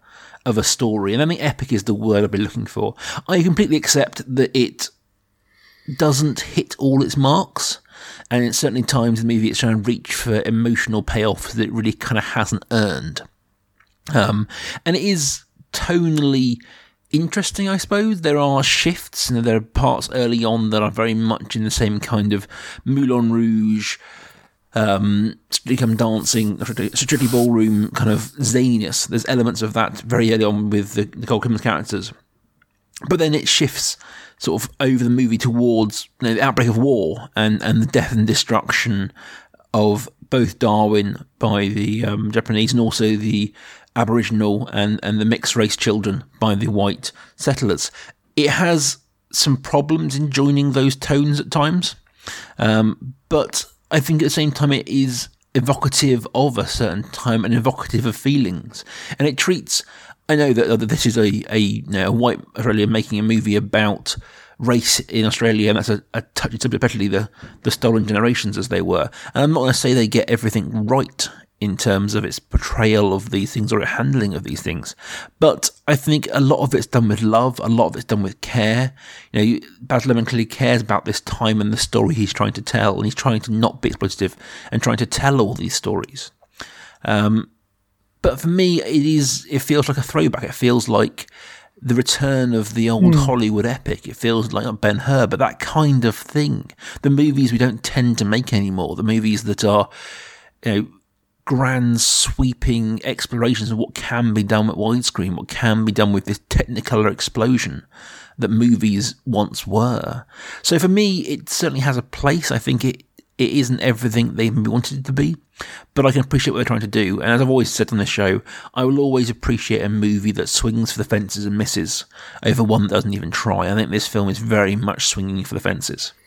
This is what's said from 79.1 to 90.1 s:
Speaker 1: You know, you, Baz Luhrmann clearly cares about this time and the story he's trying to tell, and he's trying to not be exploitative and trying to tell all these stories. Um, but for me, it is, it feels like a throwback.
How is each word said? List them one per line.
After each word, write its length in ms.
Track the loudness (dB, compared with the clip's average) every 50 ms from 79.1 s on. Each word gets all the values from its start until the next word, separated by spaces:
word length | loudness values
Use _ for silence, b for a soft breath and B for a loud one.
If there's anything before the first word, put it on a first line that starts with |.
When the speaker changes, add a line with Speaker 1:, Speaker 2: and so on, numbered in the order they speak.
| B B B B
Speaker 1:
You 80 | 0 2
know, 40 | 2
you, 180 | 2 2 0 -4 -12 -18 _
Baz 220 | -6 -2 -2 0 2
Luhrmann 240 | 2 2 2 2
clearly 180 | 0 0 -2 -2
cares 380 | -2 -2 0 2 2 2 2 2
about 220 | 0 -2 0 0
this 140 | -4 -6 -6
time 380 | -6 -8 -4 -2 0 2 2 2
and 140 | 0 0 0
the 40 |
story 360 | -2 -2 0 0 2 2 2 2
he's 180 | 0 -2 -2
trying 220 | -2 -2 -2 -2 -2
to 80 | -6
tell, 360 | -6 -4 -2 0 0 0 0
and 80 | 0 -2
he's 100 | -4 -4
trying 260 | -2 -2 -2 -2 -2
to 100 | -2 -2
not 300 | 0 0 0 0 0 -2
be 80 | -4 -4
exploitative 460 | -2 -2 -4 -4 -2 -2 -4 -4 -4 B B B B B B B
and 120 | -4 -2 0
trying 140 | 0 0
to 100 | 0 -2
tell 340 | -4 -2 -2 0 2 2 2
all 140 | 2 0 -2
these 180 | -6 -6 -6 -6
stories. 560 | -4 -4 -4 -4 -4 -6 -8 -12 -14 -16 -16 -18 _ _ B B B B B B B B B B B -4
Um, 460 | -2 0 2 2 2 2 0 -2 -4 _ _ _ _ _ _ _ _ _ _ _ _ _ _
but 180 | -2 -2 -2 0
for 100 | -2 0
me, 340 | 2 4 4 4 2 0 0
it 220 | 2 2 2 4
is, 400 | 4 4 2 2 0 -2 -4 -6 -4
it 140 | -4 -4 0
feels 240 | 0 0 2 2
like 100 | 0 -2
a 60 | -4 -6
throwback. 400 | -4